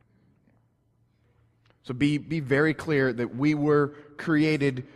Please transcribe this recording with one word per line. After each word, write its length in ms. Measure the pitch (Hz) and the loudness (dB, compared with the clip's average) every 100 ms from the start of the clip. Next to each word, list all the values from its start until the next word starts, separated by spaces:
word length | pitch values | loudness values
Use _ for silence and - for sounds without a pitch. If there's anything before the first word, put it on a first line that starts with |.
| _ _ _ _ _ _ _ _ _ _ _ _ _ _ _ _ _ _ | _ _ _ _ _ _ _ _ _ _ _ _ _ _ _ _ _ _
So 100 | - | -10
be, 240 | 127 147 147 | -2 0 0
be 220 | - 160 | -4 -6
very 340 | 131 139 156 | 0 2 2
clear 400 | 151 165 143 131 | 0 -2 0 0
that 220 | 117 117 | 0 -6
we 180 | 120 147 | -2 0
were 360 | 151 147 147 143 147 - - | 2 2 2 2 -4 -20 -10
created 680 | 170 151 156 151 139 127 - | 0 2 2 2 0 -2 -12